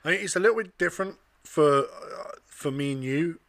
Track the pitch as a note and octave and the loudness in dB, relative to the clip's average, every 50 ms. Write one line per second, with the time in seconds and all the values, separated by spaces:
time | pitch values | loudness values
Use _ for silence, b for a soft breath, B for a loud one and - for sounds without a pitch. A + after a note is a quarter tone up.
0 | B D3+ F3+ F#3+ G3+ F3+ - F3+ F#3+ A3+ A3 A3+ G#3+ F#3 _ - F3+ E3+ - - | B -2 0 0 -2 -2 0 2 4 4 4 2 -2 -6 _ -2 -2 -2 -2 -4
1 | F#3+ G3 - _ _ _ _ _ - - - E3 D3+ D3 C#3+ C#3 C3 - - - | -6 -6 -8 _ _ _ _ _ -18 -4 2 4 6 6 6 4 2 0 -6 -14
2 | - - - - - - - - _ - - - - D3 C3+ C#3+ C#3+ C#3 C3+ C3+ | -16 -14 -12 -12 -14 -14 -16 -18 _ -20 -12 -8 -6 -6 -4 -4 -4 -4 -4 -4
3 | B2+ C3 C3+ D3 E3 E3+ E3 - _ | -4 -2 0 0 0 -2 -4 -8 _